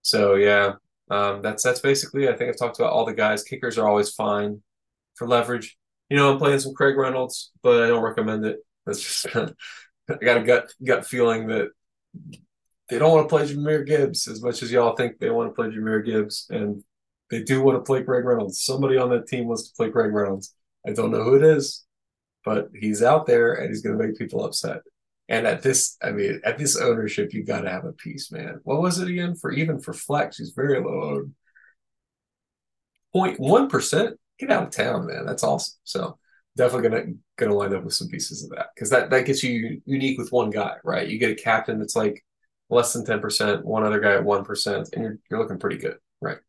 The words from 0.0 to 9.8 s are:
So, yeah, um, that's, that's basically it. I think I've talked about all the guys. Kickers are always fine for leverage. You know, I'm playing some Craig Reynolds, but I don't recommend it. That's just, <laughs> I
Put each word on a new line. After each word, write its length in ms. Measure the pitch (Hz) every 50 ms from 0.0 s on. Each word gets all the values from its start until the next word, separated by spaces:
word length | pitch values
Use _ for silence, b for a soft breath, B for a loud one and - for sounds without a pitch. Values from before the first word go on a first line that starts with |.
So, 340 | - - - 110 101 101 98
yeah, 380 | 98 101 104 104 101 101 101 98 - _ _ _ _ _ _
um, 320 | 101 101 101 101 98 101
that's, 220 | 101 107 107 - -
that's 160 | 127 123 -
basically 440 | - 139 139 135 - - - 139 139
it. 80 | 127
I 40 | 117
think 120 | - 120 123
I've 80 | 117
talked 220 | - 123 117 - -
about 140 | 160 -
all 120 | - 113 113
the 80 | 113
guys. 300 | 107 110 107 107 107 101
Kickers 340 | - - 131 - - 120 107
are 120 | 113 110 104
always 260 | 104 104 101 104 -
fine 480 | - 107 104 104 104 104 104 104 104 _ _ _ _ _ _ _ _ _ _ _
for 100 | - 120
leverage. 500 | 120 123 117 117 120 123 113 - - - _ _ _ _ _ _ _
You 80 | 143
know, 140 | 143 143 139
I'm 80 | 135 135
playing 220 | 156 143 139 139
some 140 | 135 139 139
Craig 220 | - 139 139 135
Reynolds, 540 | 139 135 131 131 131 127 123 - - - _ _ _
but 220 | - 123 120 117
I 60 | 117 117
don't 160 | 117 113 110
recommend 400 | 110 - 117 110 110 110 107 107
it. 140 | 110 107 - - _ _ _ _
That's 160 | - - -
just, 240 | - - - - -
<laughs> 80 | - -
I 800 | 113 - - - _ - - - -